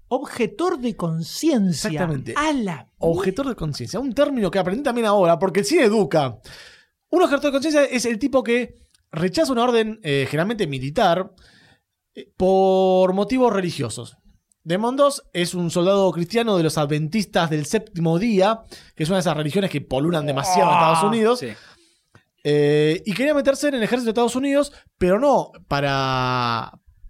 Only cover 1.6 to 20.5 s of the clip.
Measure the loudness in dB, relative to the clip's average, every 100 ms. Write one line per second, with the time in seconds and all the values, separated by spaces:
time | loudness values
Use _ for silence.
1.6 | 2 0 -4 -4 -2 -4 -4 -4 -2 -2
2.6 | -4 -8 -14 _ -2 0 -2 -4 -6 -6
3.6 | -8 -8 -8 -6 -4 0 0 0 -2 0
4.6 | -2 -2 -2 -2 0 4 4 2 2 0
5.6 | 0 2 4 2 2 0 0 -6 -18 -20
6.6 | -20 -20 _ _ _ 2 2 2 0 0
7.6 | 2 2 2 0 -2 -2 0 0 2 -2
8.6 | -2 -12 _ _ _ -4 -2 0 0 2
9.6 | 2 2 0 -4 -2 -2 0 -2 -2 -2
10.6 | -4 -4 -4 2 2 2 -4 _ _ _
11.6 | _ _ _ _ _ -20 -20 -2 2 4
12.6 | 4 4 4 4 2 0 -2 2 2 2
13.6 | -4 -6 -8 -8 -16 _ _ _ _ _
14.6 | -6 -2 -2 2 2 0 -8 -4 -4 -2
15.6 | -2 0 2 4 2 0 -2 -2 0 2
16.6 | 0 0 -2 -2 -2 -4 -2 -2 0 -2
17.6 | -2 -4 -4 -2 0 0 2 2 2 0
18.6 | -8 -20 -20 -6 -2 0 0 -2 -2 -2
19.6 | -2 -6 -4 -2 0 -2 -2 -2 0